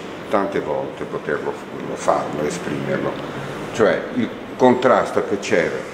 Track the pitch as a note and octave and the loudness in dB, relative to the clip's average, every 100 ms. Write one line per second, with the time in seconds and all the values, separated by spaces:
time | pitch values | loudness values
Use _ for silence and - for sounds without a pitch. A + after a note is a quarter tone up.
0 | - - - G#2 F#2+ F2+ D2+ C2+ C#2 - | -10 -10 0 2 2 -2 -2 -2 -4 -6
1 | C#2+ - D#2 C#2+ C#2 C#2 - C2+ C2 - | -6 -6 -4 -2 -2 -6 -8 -8 -8 -2
2 | - D2 - D2 D2+ - - C#2+ C#2 C#2 | 2 2 0 -2 -2 -2 -4 -4 -2 -2
3 | C#2+ - - - - - - - G2 D#2 | -2 -4 -6 -8 -8 -8 -4 4 4 4
4 | - B2 G#2+ - - - B2+ B2 B2+ G2+ | 0 -2 -2 -4 -8 4 6 8 6 6
5 | E2 G2+ - G2 - F#2 D2+ - - | 4 0 0 -2 2 2 2 -2 -6